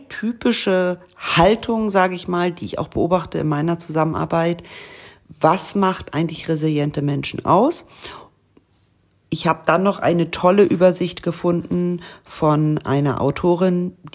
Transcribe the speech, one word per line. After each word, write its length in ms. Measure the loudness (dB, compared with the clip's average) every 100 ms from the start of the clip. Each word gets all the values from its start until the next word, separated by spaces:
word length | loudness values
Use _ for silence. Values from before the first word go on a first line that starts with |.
| -6
typische 920 | -8 -6 -2 -2 0 0 2 0 -2 -10 -14
Haltungen, 720 | -2 4 4 4 0 -2 0
sage 240 | 2 2
ich 140 | 0 -4
mal, 240 | -2 -2
die 140 | -4 -8
ich 120 | -6
auch 100 | -6
beobachte 500 | -2 0 0 -2 -4
in 100 | -2
meiner 300 | -2 -2 -4
Zusammenarbeit. 840 | -4 -2 -2 -2 -2 0 0 -2 -8 -20 -20 -20 -20 -20 -20 0
Was 340 | 2 2 0
macht 400 | 0 0 -2 -6
eigentlich 340 | -4 -4 -4 -4
resiliente 540 | -2 0 0 -2 -2
Menschen 420 | -2 -2 -4 -4
aus? 420 | 2 4 4 0 -10 -16 -16 -16 -20 _ _ _ _ _ _ _ _ _ _
Ich 160 | -4 -2
habe 160 | 0 2
dann 160 | 2
noch 160 | 2 0
eine 320 | 0 0 0
tolle 320 | 0 4 6
Übersicht 600 | 4 6 4 4 -2 -4
gefunden 760 | -6 -2 0 0 -2 -2 -2 -4 -8 -20
von 540 | -20 -2 2 4 2 0
einer 420 | 0 0 0 0
Autorin, 760 | -2 0 0 2 2 0 -2 -8 -12